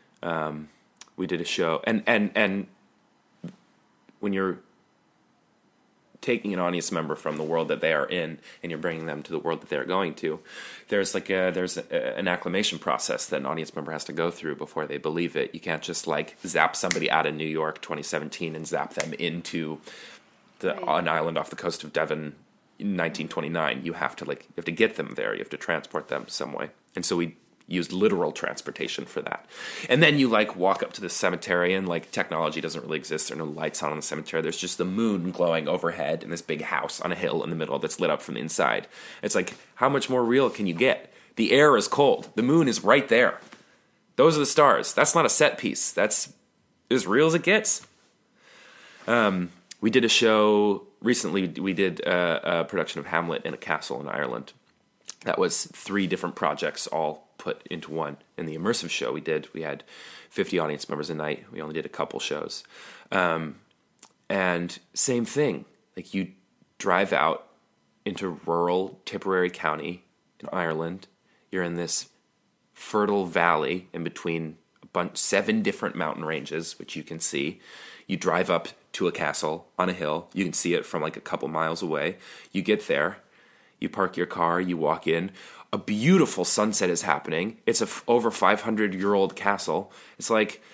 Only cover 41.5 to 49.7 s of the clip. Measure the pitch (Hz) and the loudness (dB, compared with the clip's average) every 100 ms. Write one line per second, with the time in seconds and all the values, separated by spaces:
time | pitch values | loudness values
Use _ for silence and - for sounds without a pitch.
41.5 | 131 151 113 - - 135 - - 107 123 | 8 8 6 4 4 6 4 0 0 4
42.5 | 165 135 101 101 139 - 117 113 - - | 6 6 4 6 6 8 6 6 2 -12
43.5 | - _ _ _ _ _ - 151 151 139 | -20 _ _ _ _ _ 6 6 6 4
44.5 | - 143 - - - 151 170 131 - 147 | 8 8 6 4 4 6 6 4 6 4
45.5 | - 98 - - 87 107 - - - _ | 4 -2 -2 -2 2 2 2 -2 -10 _
46.5 | _ _ _ - 123 90 120 160 165 175 | _ _ _ 0 0 4 4 6 4 4
47.5 | 214 - - - _ _ _ _ _ _ | 2 2 -2 -6 _ _ _ _ _ _
48.5 | - - - - - - 117 104 92 87 | -20 -20 -20 -20 -10 0 4 4 2 -2
49.5 | - _ | -8 _